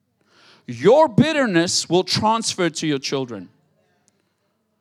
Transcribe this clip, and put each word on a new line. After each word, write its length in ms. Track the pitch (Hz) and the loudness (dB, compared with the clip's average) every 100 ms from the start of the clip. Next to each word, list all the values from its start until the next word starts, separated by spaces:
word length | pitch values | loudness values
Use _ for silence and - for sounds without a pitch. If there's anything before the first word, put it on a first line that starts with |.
| _ _ _ _ _ _ - | _ _ _ _ _ _ -16
Your 400 | 117 160 285 311 | 0 4 6 4
bitterness 840 | 196 294 302 247 170 170 - - | 4 2 2 0 0 0 -2 0
will 140 | 170 | -2
transfer 680 | 180 - 214 226 - - 170 | 0 -2 0 -2 -4 -4 -4
to 180 | - 160 | -2 -4
your 120 | 139 | -4
children. 500 | 131 139 127 104 87 _ _ _ _ _ _ _ _ _ _ _ _ _ | -4 -6 -6 -10 -16 _ _ _ _ _ _ _ _ _ _ _ _ _